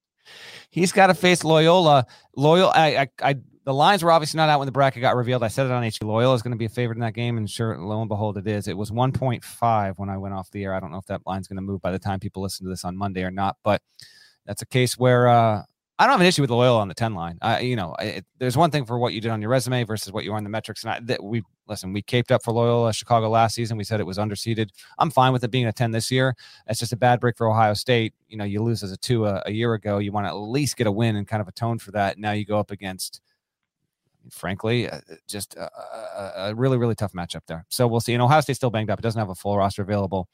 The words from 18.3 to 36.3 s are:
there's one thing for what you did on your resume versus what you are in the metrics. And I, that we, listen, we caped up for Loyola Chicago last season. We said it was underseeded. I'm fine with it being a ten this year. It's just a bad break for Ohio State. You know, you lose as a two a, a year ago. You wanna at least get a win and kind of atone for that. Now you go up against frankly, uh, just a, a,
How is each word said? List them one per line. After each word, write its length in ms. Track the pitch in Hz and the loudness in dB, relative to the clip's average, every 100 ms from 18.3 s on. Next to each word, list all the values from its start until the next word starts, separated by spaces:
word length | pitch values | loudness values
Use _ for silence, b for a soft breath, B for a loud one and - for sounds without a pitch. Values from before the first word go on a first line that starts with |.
| - | -6
there's 200 | 127 120 | -2 2
one 140 | 170 | 2
thing 120 | 147 | 0
for 160 | 110 120 | -4 -2
what 140 | 120 | -2
you 80 | 95 | -2
did 100 | 113 | -4
on 100 | 107 | -4
your 100 | 107 | 0
resume 320 | 131 123 127 110 | 0 0 -2 -2
versus 260 | 107 - | -6 -6
what 140 | 98 76 | -8 -6
you 80 | |
are 40 | 107 | -6
in 60 | |
the 60 | 104 | -6
metrics. 340 | 110 - 101 | -8 -8 -10
And 80 | 113 | -8
I, 80 | - | -6
that 200 | 120 - | -4 -6
we, 200 | 101 117 - _ - | -4 -6 -8 _ -14
listen, 240 | 104 92 | -12 -8
we 80 | 101 | -8
caped 300 | - 123 117 | -2 0 2
up 120 | 123 | 0
for 80 | - | 2
Loyola 400 | 113 117 117 113 | 0 2 2 0
Chicago 380 | 107 - 117 110 | -2 0 2 4
last 260 | 113 113 117 | 4 2 0
season. 220 | 113 110 | -6 -6
We 80 | 98 | -4
said 160 | 107 | -4
it 40 | 87 | -4
was 120 | 95 | -4
underseeded. 540 | 107 101 113 110 107 B B - | -4 -4 -4 -4 -4 B B -2
I'm 120 | 165 | 2
fine 200 | 131 131 | 4 4
with 140 | 127 117 | 2 0
it 60 | |
being 160 | 127 117 | 0 0
a 40 | |
ten 200 | - 117 | 0 -2
this 200 | 113 - | -2 0
year. 240 | 131 131 120 B B - | 2 2 -2 B B -8
It's 120 | 110 | -6
just 120 | 117 | -4
a 60 | 110 | 2
bad 240 | 123 120 | 4 4
break 160 | 120 - | 2 0
for 100 | 113 | 2
Ohio 260 | 110 107 | 4 4
State. 400 | 101 - 120 110 - _ | 2 2 0 0 -6 _
You 80 | 107 | -8
know, 80 | |
you 180 | 101 104 | -4 -2
lose 220 | 117 110 | 0 -2
as 80 | 98 | -6
a 60 | 95 | -8
two 300 | - 120 104 | -2 0 0
a, 160 | 95 95 | -2 -4
a 60 | |
year 240 | 107 120 110 | -2 -2 -2
ago. 240 | 104 101 | -2 -2
You 120 | 101 | -2
wanna 160 | 104 95 | -4 -4
at 80 | 87 | -6
least 400 | 107 139 135 - | -4 -2 -2 0
get 120 | 110 | 0
a 40 | |
win 240 | 98 117 104 | 2 0 0
and 100 | 101 | -4
kind 160 | 107 | -6
of 60 | 92 | -6
atone 320 | - 117 113 | -6 -6 -6
for 120 | - | -6
that. 260 | 104 98 - | -2 -2 -2
Now 140 | 107 | -4
you 120 | 104 | -4
go 160 | 98 107 | -2 -2
up 120 | 98 | -4
against 500 | - 98 92 - - _ _ _ _ _ _ _ _ _ _ - | -8 -10 -10 -12 -14 _ _ _ _ _ _ _ _ _ _ -20
frankly, 580 | - 85 92 110 120 87 | -10 -8 -6 -2 -2 -4
uh, 100 | 76 - 82 - | -8 -16 -20 -14
just 280 | 104 92 - | -12 -12 -12
a, 140 | 85 - | -14 -14
a, 580 | 95 113 98 92 95 | -16 -14 -12 -12 -12